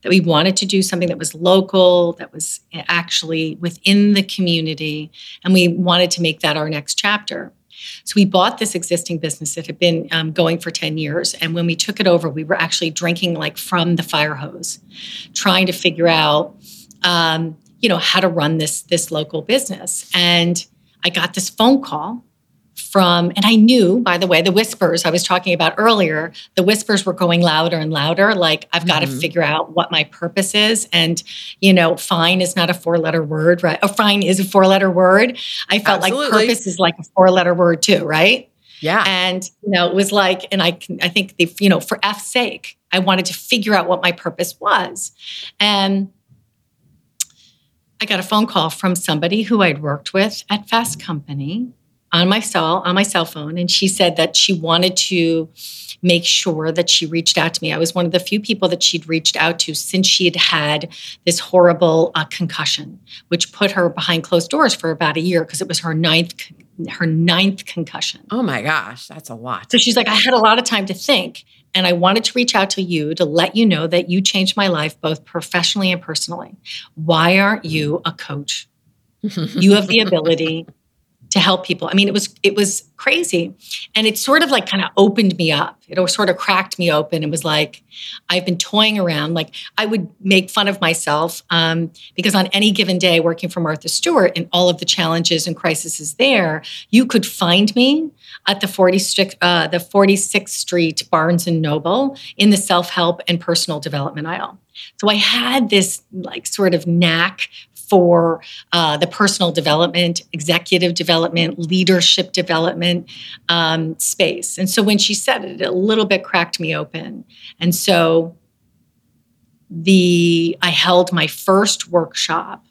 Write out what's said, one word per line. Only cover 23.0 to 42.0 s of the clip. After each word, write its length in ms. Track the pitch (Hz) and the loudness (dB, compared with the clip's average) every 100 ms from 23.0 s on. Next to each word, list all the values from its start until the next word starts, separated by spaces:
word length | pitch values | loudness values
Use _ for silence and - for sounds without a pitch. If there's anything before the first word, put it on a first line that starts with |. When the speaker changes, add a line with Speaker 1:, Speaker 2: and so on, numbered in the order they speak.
| 180 175 175 180 | 4 4 2 2
Speaker 1:
and 80 | |
I 120 | 202 226 | 4 6
knew, 440 | 220 254 180 214 | 8 6 4 2
by 200 | 220 175 | 2 0
the 80 | 180 | 2
way, 160 | 165 | 2
the 80 | 175 | 4
whispers 520 | 185 220 - 175 165 | 2 0 0 0 0
I 60 | 175 | 0
was 140 | 170 | -2
talking 280 | - 180 185 | 0 -2 0
about 220 | 170 165 - | 0 0 2
earlier, 540 | 220 214 170 156 165 - - - | 2 4 2 0 -6 -12 -6 0
the 60 | |
whispers 460 | 185 214 - 202 190 | 2 0 0 -2 0
were 60 | |
going 280 | 180 180 170 | -2 0 2
louder 340 | 175 156 165 165 | 2 2 0 -2
and 160 | 156 | -2
louder. 440 | 156 143 175 202 208 | -2 -2 2 2 2
Like, 340 | 165 156 - | 0 0 -2
I've 140 | 170 170 | -4 0
gotta 220 | 156 156 | 0 0
Speaker 2:
Mm-hmm. 120 | 131 | -4
Speaker 1:
figure 220 | 156 170 | -4 -2
out 340 | 151 156 165 160 | 0 -2 -2 -2
what 160 | 160 | -2
my 120 | 160 - | -2 -4
purpose 480 | - 170 196 190 | -6 -6 -4 -2
is. 340 | 208 208 220 - | 0 2 0 0
And, 280 | 170 165 170 - - - - | 0 0 -2 -6 -16 -16 0
you 140 | 196 | 4
know, 240 | 185 165 175 | 6 4 0
fine 420 | - 175 165 185 | -2 2 2 2
is 160 | 180 180 | 0 0
not 140 | 170 | -2
a 60 | 175 | -2
four-letter 480 | 165 170 160 165 | 0 0 0 -2
word, 400 | 151 156 160 175 | -2 0 2 4
right? 160 | 175 160 | 2 0
Oh, 60 | 202 | -2
fine 340 | 196 208 202 | 2 2 4
is 180 | 185 190 | 2 2
a 60 | 190 | 2
four-letter 460 | 202 190 196 190 | 4 6 6 4
word. 480 | 175 185 190 247 247 - - - | 4 4 4 2 -2 -10 -10 -2
I 100 | 208 | -2
felt 240 | 214 196 | 2 0
Speaker 2:
Absolutely. 340 | 185 247 285 220 | 0 0 0 2
Speaker 1:
like 100 | 226 | 2
purpose 200 | 226 196 | 0 -4
is, 100 | 175 | 0
like, 160 | 175 165 | 0 0
a 40 | 165 - | -6 4
four-letter 400 | 185 185 175 175 | 6 6 4 4
word 260 | 175 165 | 4 2
too, 240 | - 180 160 | 2 2 2
right? 420 | 151 180 254 - _ _ - | 2 4 2 -4 _ _ -8
Speaker 2:
Yeah. 240 | 151 196 190 | -2 0 2
Speaker 1:
And, 360 | 185 185 185 185 _ | 0 0 -2 -8 _
you 80 | - | -2
know, 160 | 185 170 | 0 2
it 80 | 180 | 0
was 160 | 196 | 0
like, 340 | 202 185 185 - | 2 2 0 -4
and 100 | 196 | 0
I 100 | 175 | 0
can, 280 | 170 - 180 | -2 -10 -4
I 80 | 180 | -2
think 260 | 175 190 _ | -2 -4 _
the, 140 | 170 - | -2 2
you 100 | 202 | 2
know, 100 | 180 | 2
for 200 | - - | 0 -2